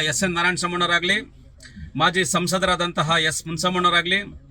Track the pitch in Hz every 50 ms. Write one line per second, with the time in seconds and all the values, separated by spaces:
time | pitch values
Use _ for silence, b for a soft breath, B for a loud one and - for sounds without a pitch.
0 | 156 156 139 - 196 185 175 170 175 175 180 - 180 175 175 175 175 170 175 170
1 | 175 180 196 214 - - - - - - - - B B B B 78 B B 131
2 | 156 180 170 185 180 - - 175 180 160 180 185 185 185 185 165 170 170 170 -
3 | 156 156 165 165 156 160 147 - - 165 170 - - 180 185 180 185 180 175 170
4 | 165 175 190 202 - 156 147 - - -